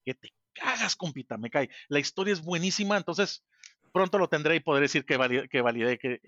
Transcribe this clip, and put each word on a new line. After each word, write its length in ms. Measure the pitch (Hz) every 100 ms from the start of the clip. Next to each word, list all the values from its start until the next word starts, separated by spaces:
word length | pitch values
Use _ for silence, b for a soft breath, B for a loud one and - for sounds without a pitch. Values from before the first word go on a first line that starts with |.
que 80 | 131
te 160 | - - _ _
cagas, 440 | - 262 240 202 -
compita, 400 | 170 135 - 110
me 140 | 117
cae. 180 | 147 127 b b
La 100 | 143
historia 340 | 139 - 196
es 100 | 185
buenísima, 540 | 160 170 185 - 202 202
entonces 480 | 175 165 196 - _ b b b _
pronto 240 | 185 185 202
lo 100 | 170
tendré 280 | 151 151 160
y 40 |
podré 220 | 160 139
decir 220 | 143 156
que 120 | - 131
vali-, 300 | 127 123 123
que 100 | 135
validé 360 | 120 117 120 120
que, 220 | 131 123